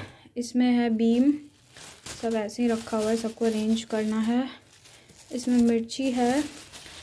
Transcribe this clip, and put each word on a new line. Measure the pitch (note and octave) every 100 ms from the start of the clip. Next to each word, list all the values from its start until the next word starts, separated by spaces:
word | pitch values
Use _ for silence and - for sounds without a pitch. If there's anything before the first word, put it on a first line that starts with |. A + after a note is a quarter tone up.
| - - - B3
इसमें | A#3+ B3 B3
है | A#3+ A#3+
beam, | A3 A3+ A#3 C#4 D4 - _ - - - - - -
सब | A#3 A3+
ऐसे | G#3+ A3+
ही | A#3+
रखा | A3+ A3+ A3
हुआ | G#3+
है, | A3+
सबको | A3+ - A3+
arrange | G#3+ G#3+ A3+
करना | - A3 G#3+ A3
है। | A3 A#3+ C4 - - - - - - - -
इसमें | B3+ B3 B3
मिर्ची | A#3 A#3 A3+ - C4+
है, | B3 A#3+ C4+ D4+ - - - - -